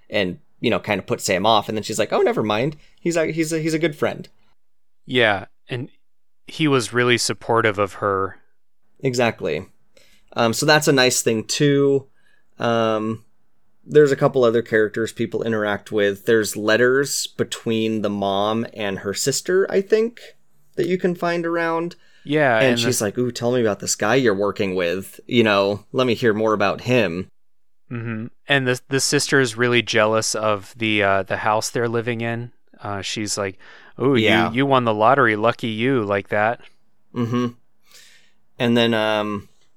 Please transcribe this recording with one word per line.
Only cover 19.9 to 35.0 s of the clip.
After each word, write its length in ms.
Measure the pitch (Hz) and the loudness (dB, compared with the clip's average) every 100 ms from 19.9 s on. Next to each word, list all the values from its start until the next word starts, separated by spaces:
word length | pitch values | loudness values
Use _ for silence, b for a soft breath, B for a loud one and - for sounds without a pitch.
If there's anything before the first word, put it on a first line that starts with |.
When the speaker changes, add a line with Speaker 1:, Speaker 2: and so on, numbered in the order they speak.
| 220 233 - - - _ _ - - | 0 0 -6 -20 -20 _ _ -18 -6
Speaker 1:
that 120 | - | -4
you 100 | 185 | -2
can 180 | 185 175 | -2 -2
find 300 | 175 170 165 | -4 -4 -4
around. 500 | 170 165 165 170 - b b | -4 -2 -4 -6 -10 b b
Speaker 2:
Yeah, 340 | - 147 143 113 | -4 2 4 4
Speaker 1:
And 80 | 127 | 4
Speaker 2:
and 60 | 120 | 2
Speaker 1:
she's 200 | 117 117 | 0 0
Speaker 2:
the 60 | 107 | -2
Speaker 1:
like, 120 | 110 | -2
"Ooh, 140 | 123 | -4
tell 200 | 120 120 | -2 -2
me 100 | 127 | 2
about 180 | 110 98 | 0 -2
this 160 | 90 - | -4 -2
guy 180 | 104 | 0
you're 220 | 131 123 98 | 2 2 2
working 400 | 101 95 101 92 | -2 -2 -4 -2
with. 440 | 87 92 95 - - | -2 -2 -8 -16 -2
You 160 | 123 | 2
know, 440 | 110 101 98 101 - | 4 4 2 -2 -6
let 140 | 131 127 | -2 0
me 80 | |
hear 220 | 107 120 104 | 2 0 2
more 180 | 110 | 0
about 280 | 104 101 85 | 2 0 -2
him." 460 | - 127 98 85 98 - - - - - - | 0 2 2 -2 -10 -14 -20 -20 -20 -20 -14
Speaker 2:
Mm-hmm. 360 | 120 117 110 117 - - | -10 -8 -8 -10 -12 0
And 200 | 143 127 | 0 2
the, 120 | 123 - | -2 -2
the 120 | 135 | -4
sister 400 | - 147 - 143 | 0 -2 2 2
is 180 | 127 110 | 2 0
really 240 | 123 120 | 0 0
jealous 520 | 104 117 107 110 110 | 0 2 2 2 -2
of 400 | 110 107 104 98 - | -2 -2 -2 -4 -6
the, 260 | 110 107 | -2 2
uh, 200 | 98 98 | 2 2
the 140 | 95 101 | -2 -4
house 320 | 110 107 - | 0 -2 -2
they're 200 | 131 117 | -4 -4
living 320 | 117 113 113 | -4 -4 -6
in. 300 | 117 117 120 - _ - | -6 -6 -10 -16 _ -16
Uh, 220 | 107 101 | -10 -8
she's 360 | 92 - 104 - | -8 -8 -6 -4
like, 220 | 98 95 B B B - | -6 -8 B B B -4
"Ooh, 140 | 123 131 | 0 4
Speaker 1:
Yeah. 340 | 110 98 90 | 4 4 2
Speaker 2:
you, 80 | 120 | 0
you 80 | 139 | 2
won 200 | 135 117 | 2 2
the 80 | |
lottery, 420 | 107 | 2